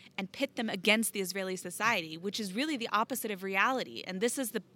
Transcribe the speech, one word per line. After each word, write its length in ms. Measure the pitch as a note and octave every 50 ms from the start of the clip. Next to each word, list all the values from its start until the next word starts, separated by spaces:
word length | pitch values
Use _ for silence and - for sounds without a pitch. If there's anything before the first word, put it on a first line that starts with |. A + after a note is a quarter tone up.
| - - -
and 160 | - G3 F#3 -
pit 240 | - C#4 - -
them 120 | - A#3+ A3
against 440 | - G3 F3 G#3+ G#3 A3 A3+ - -
the 80 | G3+
Israeli 340 | F#3+ F3 F#3+ G3 F#3+ F#3 F#3
society, 640 | F3+ - F3+ F3 - G#3+ A3+ A#3+ G3 D#3+ D#3+ D#3+ E3
which 220 | F3 G3+ G3 -
is 120 | G#3+ F#3+ F3+
really 240 | A3 C#4 D#4+ D#4
the 120 | A#3+ A3+ G#3+ -
opposite 380 | G#3 A3+ - C4 A#3 - A3
of 140 | G#3 F#3 F#3+
reality. 580 | F#3+ F#3+ F#3+ G3+ A#3+ C4 B3+ F3+ B2+ A#2 A2+ -
And 160 | - - F#3+
this 180 | G3+ A#3+ - -
is 120 | C4+ G#3+
the, 120 | - A3 F#3+ - -